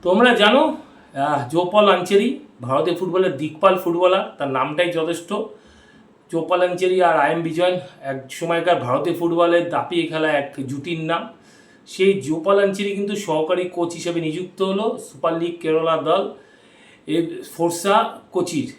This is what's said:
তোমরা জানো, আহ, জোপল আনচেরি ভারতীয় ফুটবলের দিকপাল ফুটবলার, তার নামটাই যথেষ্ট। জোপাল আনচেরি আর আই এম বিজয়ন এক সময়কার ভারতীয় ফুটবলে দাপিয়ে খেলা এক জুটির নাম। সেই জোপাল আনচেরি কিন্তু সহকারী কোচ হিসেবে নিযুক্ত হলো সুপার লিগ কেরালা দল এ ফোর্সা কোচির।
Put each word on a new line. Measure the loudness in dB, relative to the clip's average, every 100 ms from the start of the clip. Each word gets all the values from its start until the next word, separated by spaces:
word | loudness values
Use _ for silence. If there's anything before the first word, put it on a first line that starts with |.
তোমরা | 2 4 6 6
জানো, | 6 6 2 -2 -12 -20 -14
আহ, | -4 0 0 0
জোপল | 0 2 4 4
আনচেরি | 4 4 2 2 -4 -12 _
ভারতীয় | -2 0 0 -2
ফুটবলের | -2 0 0 0
দিকপাল | -8 2 2 4
ফুটবলার, | 0 2 4 2 -2 -6
তার | -4
নামটাই | -2 -2 0 0
যথেষ্ট। | 0 -2 -4 -6 -6 -6 -12 -20 -20 -20 -20 -20 _ _
জোপাল | -6 0 2
আনচেরি | 2 2 0 4
আর | 4 4
আই | 2
এম | 0
বিজয়ন | -2 0 0 0 -6 -14
এক | -10 -8 -10
সময়কার | -10 -2 -2 2 0
ভারতীয় | 2 -2 0 -2
ফুটবলে | -2 2 4 2
দাপিয়ে | 0 -4 -2 -2 -2
খেলা | -2 0
এক | 0 -2 -8 -8
জুটির | -8 -6 -6
নাম। | -4 -4 -6 -16 -20 -20 -20 _ -20
সেই | 0 2 2
জোপাল | -2 -4 2 4
আনচেরি | 4 0 -4 -4
কিন্তু | -4 -4
সহকারী | -2 -2 0 -2
কোচ | -2 -4 -4
হিসেবে | -4 -6 -4
নিযুক্ত | -4 -6 -10 -4
হলো | -4 -2 -2 -4
সুপার | -12 -4 -4 -2
লিগ | -4 -6
কেরালা | 0 0 2 0
দল | 2 0 0 -8 -20 _ _ _ -20 -20 -4
এ | -2 -2 -6 -14 -2
ফোর্সা | -2 0 2 2 2 -6 -6
কোচির। | -4 -2 -4 -6